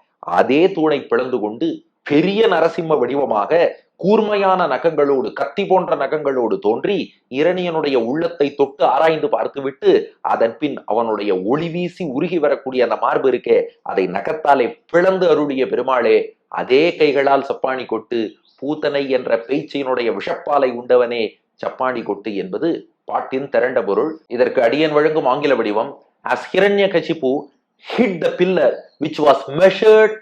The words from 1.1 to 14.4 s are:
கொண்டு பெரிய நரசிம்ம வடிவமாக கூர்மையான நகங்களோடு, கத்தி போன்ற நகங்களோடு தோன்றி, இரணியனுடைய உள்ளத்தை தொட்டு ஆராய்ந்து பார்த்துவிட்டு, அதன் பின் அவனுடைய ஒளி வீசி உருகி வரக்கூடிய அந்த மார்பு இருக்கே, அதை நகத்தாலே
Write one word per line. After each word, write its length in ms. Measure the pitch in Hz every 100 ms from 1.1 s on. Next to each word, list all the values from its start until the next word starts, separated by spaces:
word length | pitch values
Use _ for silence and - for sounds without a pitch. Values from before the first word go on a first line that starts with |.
| 117 131 123
கொண்டு 420 | 104 117 160 160 - _
பெரிய 440 | - 147 180 202 220
நரசிம்ம 520 | 170 165 175 165 147
வடிவமாக 760 | 123 139 123 107 101 165 160 - _ -
கூர்மையான 720 | 175 220 214 208 190 185 165
நகங்களோடு, 680 | 127 165 151 143 135 110
கத்தி 320 | - 139 - 175
போன்ற 300 | 180 170 151
நகங்களோடு 640 | 139 156 139 131 113 95
தோன்றி, 540 | 104 123 180 196 - _ -
இரணியனுடைய 640 | 131 160 185 175 160 147 131
உள்ளத்தை 580 | 117 151 170 - 143
தொட்டு 320 | 143 139 - 160
ஆராய்ந்து 440 | - 160 156 143
பார்த்துவிட்டு, 840 | - - 139 135 135 202 143 - -
அதன் 360 | - 107 117 117
பின் 240 | 147 123 -
அவனுடைய 560 | 107 113 107 104 92
ஒளி 280 | 95 147 170
வீசி 360 | 170 175 - 170
உருகி 340 | 127 180 180
வரக்கூடிய 440 | 143 135 131 127
அந்த 120 | 113 107
மார்பு 360 | 120 151 131
இருக்கே, 320 | 123 - 104 - -
அதை 260 | - 98 90
நகத்தாலே 760 | 92 - 156